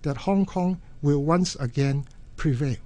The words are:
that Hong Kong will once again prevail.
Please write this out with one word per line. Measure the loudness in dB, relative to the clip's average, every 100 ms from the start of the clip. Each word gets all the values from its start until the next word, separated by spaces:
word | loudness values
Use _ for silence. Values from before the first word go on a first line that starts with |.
that | -4 -2
Hong | 2 2 2
Kong | 0 0 -2 -8 -2
will | 2 2
once | 4 2 2 -2
again | -4 0 0 0 -4 -14 -18 -2
prevail. | 0 0 0 -4